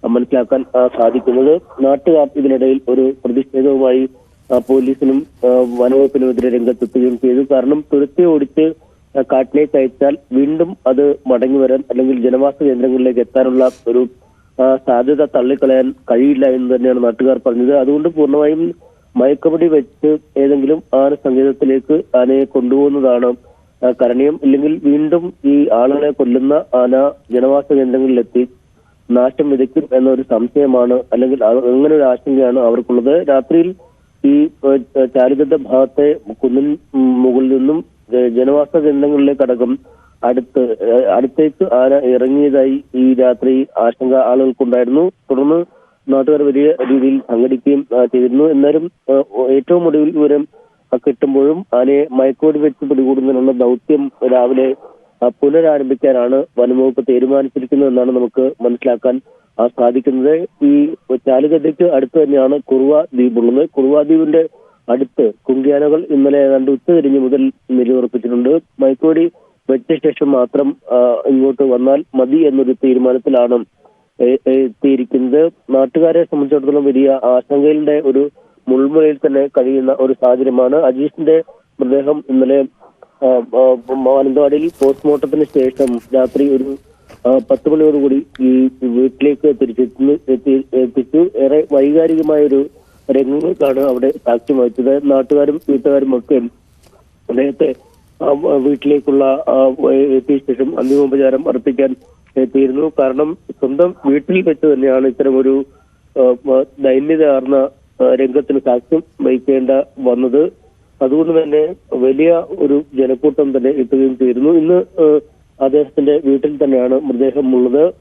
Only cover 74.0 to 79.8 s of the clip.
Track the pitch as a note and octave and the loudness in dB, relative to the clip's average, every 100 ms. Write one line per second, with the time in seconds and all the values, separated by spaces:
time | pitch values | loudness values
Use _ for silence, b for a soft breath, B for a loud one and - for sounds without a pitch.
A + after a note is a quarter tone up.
74 | b - B2 C3 - C3+ C3 G#2+ C#3 C3+ | b -4 -2 0 0 0 -2 -2 -2 -2
75 | B2 C3+ B2+ C#3+ E3 _ - C3+ C3+ E3 | -2 -2 0 0 0 _ -4 -2 0 0
76 | E3 E3 E3 D3+ C#3 D3 C3+ D3 C#3 C3 | 2 2 -2 -4 -2 -2 0 0 0 2
77 | C3+ C3+ A#2+ B2 - C#3+ C#3+ D3+ D3+ D3 | 2 0 0 0 0 0 2 0 0 0
78 | C#3+ C3+ C#3+ _ b b - C3 C#3 D#3 | 0 0 -2 _ b b -4 0 2 2
79 | D#3 C#3+ D#3 C3+ C#3 C#3 B2+ C3+ | 2 0 -2 0 0 0 0 0